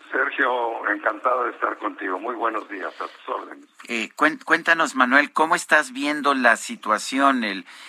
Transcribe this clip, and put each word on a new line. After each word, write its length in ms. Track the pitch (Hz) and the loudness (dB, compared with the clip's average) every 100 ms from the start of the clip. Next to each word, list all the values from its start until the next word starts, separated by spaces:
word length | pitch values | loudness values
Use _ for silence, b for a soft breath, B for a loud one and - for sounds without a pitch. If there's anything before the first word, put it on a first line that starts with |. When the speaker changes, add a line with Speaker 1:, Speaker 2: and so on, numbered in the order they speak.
| - | -8
Speaker 1:
Sergio, 760 | 127 139 - 131 123 117 113 107 | -4 -2 0 0 0 -2 -2 -4
encantado 560 | 104 104 104 127 123 | -2 -2 -2 0 0
de 80 | 120 | -2
estar 260 | - 113 104 | -4 -4 -4
contigo. 400 | 107 92 95 90 | -6 -6 -6 -6
Muy 160 | 117 117 | -6 -4
buenos 340 | 113 107 95 | -2 -4 -6
días, 240 | 101 85 - | -10 -10 -10
a 60 | 92 | -12
tus 220 | - - | -12 -10
órdenes. 360 | 107 92 - - - - | -8 -10 -16 -20 -20 -8
Speaker 2:
Eh, 200 | 117 107 - | -6 -6 0
cuen-, 260 | 151 165 - | 0 0 0
cuéntanos, 500 | 165 170 165 151 131 | 0 2 2 2 2
Manuel, 380 | 123 135 143 | 4 4 4
¿cómo 220 | - 160 170 | 2 2 2
estás 360 | - 156 131 | 4 2 2
viendo 420 | 127 143 151 143 | -2 -2 0 2
la 220 | 135 123 110 | 4 4 4
situación? 880 | - 113 104 104 - 131 139 131 | 0 -8 0 0 0 2 2 2
El, 220 | 110 95 87 B | -2 -6 -10 B